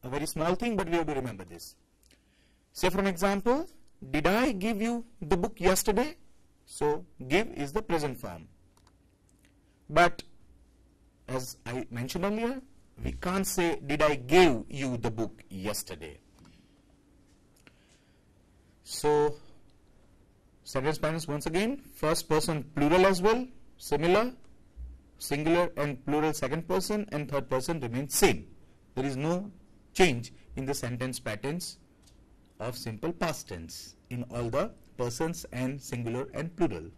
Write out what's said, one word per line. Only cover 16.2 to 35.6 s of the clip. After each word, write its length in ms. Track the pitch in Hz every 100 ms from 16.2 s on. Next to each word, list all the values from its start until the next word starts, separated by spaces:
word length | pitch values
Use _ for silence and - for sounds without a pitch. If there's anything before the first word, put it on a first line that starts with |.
| _ - - - _ _ _ _ _ _ _ _ _ _ - _ _ _ _ _ _ _ _ _ _ _
So, 540 | - - 151 147 147 147 - - - - _ - - - - _ _ _
sentence 340 | - 135 135 156
patterns 300 | 156 160 160
once 180 | 147 151
again, 360 | 160 220 277 -
first 340 | - 156 165 -
person 360 | 156 156 156 127
plural 320 | - 147 180 190
as 160 | 190
well, 240 | 190 233 254 - - -
similar, 560 | - 143 165 190 247 - - - - - - - - -
singular 540 | - 143 151 170 175 -
and 280 | 147 131
plural 280 | - 147 156
second 340 | 147 131 156 170
person, 420 | 180 185 208 208
and 180 | 151 147
third 180 | 143 127
person 320 | 131 127 165
remains 340 | 127 120 143
same. 320 | - 190 90 76 - - - _ -
There 80 |
is 120 | 139 131
no 360 | 151 180 202 - - - -
change 380 | - 185 120 117 - - -
in 80 | 135
the 80 |
sentence 460 | 143 120 120 127 123
patterns 580 | - 107 135 170 - - - _ - - - - - _
of 180 | 113 120
simple 360 | - 107 160
past 360 | 170 175 151 -
tense 460 | 90 82 - - - _
in 140 | 123 120
all 200 | 120 120
the 200 | 127 208 - - -
persons 480 | 120 120 165 170 -
and 300 | 123